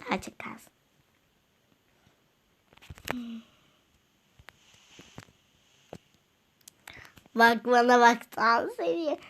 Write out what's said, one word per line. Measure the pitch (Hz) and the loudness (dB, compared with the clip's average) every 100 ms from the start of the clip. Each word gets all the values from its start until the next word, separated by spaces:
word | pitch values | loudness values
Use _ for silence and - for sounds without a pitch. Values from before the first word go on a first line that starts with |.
| - | -10
Daha | 190 | -8
çok | - - | -8 -16
kalsın. | - - - _ _ _ _ _ _ _ _ _ _ _ _ _ _ _ _ _ _ _ _ _ - - - 254 233 226 - _ _ _ _ _ _ _ _ _ - - _ _ _ - - - - _ _ _ _ _ _ - _ _ _ _ _ _ - _ - - - - - 226 | -18 -18 -20 _ _ _ _ _ _ _ _ _ _ _ _ _ _ _ _ _ _ _ _ _ -20 -18 -12 -10 -10 -16 -20 _ _ _ _ _ _ _ _ _ -20 -20 _ _ _ -20 -20 -20 -20 _ _ _ _ _ _ -20 _ _ _ _ _ _ -20 _ -20 -20 -20 -20 -10 2
Bak | 233 233 233 | 4 4 2
bana, | 247 240 247 | 2 4 6
bak, | 233 233 - | 6 4 -4
tam | - 220 233 339 466 | -4 0 0 -2 -6
seni. | 339 339 311 - - | -6 -4 -4 -6 -10